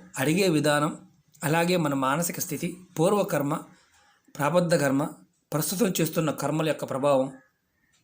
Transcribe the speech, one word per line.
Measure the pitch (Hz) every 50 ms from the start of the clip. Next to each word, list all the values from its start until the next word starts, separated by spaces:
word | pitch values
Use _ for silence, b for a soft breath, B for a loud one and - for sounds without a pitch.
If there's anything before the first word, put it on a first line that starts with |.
| - - - -
అడిగే | 135 147 160 185 196 185
విధానం, | 160 147 143 151 147 147 147 151 - - - - _ _ _ _ _ - -
అలాగే | 143 156 165 175 175 180
మన | 175 160 143 139
మానసిక | 139 135 131 139 156 170 - - -
స్థితి, | 131 - 147 139 - 175 - - - - - -
పూర్వకర్మ, | 160 190 208 202 185 - 165 147 139 143 156 180 - b b b b b b b b b b b b _ -
ప్రాబద్ధ | - 143 143 160 180 175 165 175
కర్మ, | 160 143 139 135 139 151 - - - - _ _ _ _ _ -
ప్రస్తుతం | 147 160 - 202 180 233 190 180 -
చేస్తున్న | 170 151 - 175 160 147
కర్మల | 131 - 143 139 151 156 160 156
యొక్క | 143 - 147
ప్రభావం | 127 - 135 131 143 139 131 131 143 - - - _ _ _ _ _ _ _ _ _ _ _